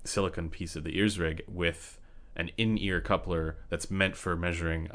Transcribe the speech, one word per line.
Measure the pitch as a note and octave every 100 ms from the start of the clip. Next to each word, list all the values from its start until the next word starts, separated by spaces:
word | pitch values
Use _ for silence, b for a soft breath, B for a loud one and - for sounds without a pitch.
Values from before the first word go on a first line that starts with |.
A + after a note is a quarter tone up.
silicon | - - F#2+ E2+ E2
piece | - E2 D#2+
of |
the | D#2+ E2
ears | G#2 G#2
rig, | E2 D#2 -
with | F2+ E2+ E2 - - b b b -
an | E2+ -
in-ear | A2+ A2 G2 F2+
coupler | - F#2+ - E2+ D#2+ D#2 -
that's | E2+ -
meant | G2 F#2+ -
for | F#2+ E2+
measuring | F2 E2 E2 D#2+ E2